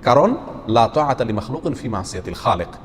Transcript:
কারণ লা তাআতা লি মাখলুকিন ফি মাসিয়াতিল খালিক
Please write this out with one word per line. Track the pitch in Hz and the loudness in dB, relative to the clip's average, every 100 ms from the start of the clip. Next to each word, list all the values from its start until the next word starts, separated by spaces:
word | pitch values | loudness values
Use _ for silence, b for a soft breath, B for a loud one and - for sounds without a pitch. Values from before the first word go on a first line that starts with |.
| - | 6
কারণ | 123 180 269 - - - 110 | 6 6 2 -6 -12 0 4
লা | 113 151 | 4 2
তাআতা | 147 131 117 | 0 0 -2
লি | 107 | -2
মাখলুকিন | 104 139 175 135 | -4 -6 -6 -6
ফি | 131 107 | -6 -6
মাসিয়াতিল | 92 98 87 87 | -6 -8 -10 -4
খালিক | - 87 85 - | -2 -2 -2 -10